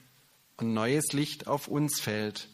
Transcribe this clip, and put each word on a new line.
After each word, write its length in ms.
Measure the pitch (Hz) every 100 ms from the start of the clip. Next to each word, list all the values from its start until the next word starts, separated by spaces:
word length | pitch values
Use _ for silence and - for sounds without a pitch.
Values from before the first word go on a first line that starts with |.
| - _ _ _ _ -
und 160 | 113
neues 380 | 110 113 147 151
Licht 360 | 143 151 - -
auf 200 | 143 -
uns 320 | 143 147 -
fällt 480 | - 107 107 104 -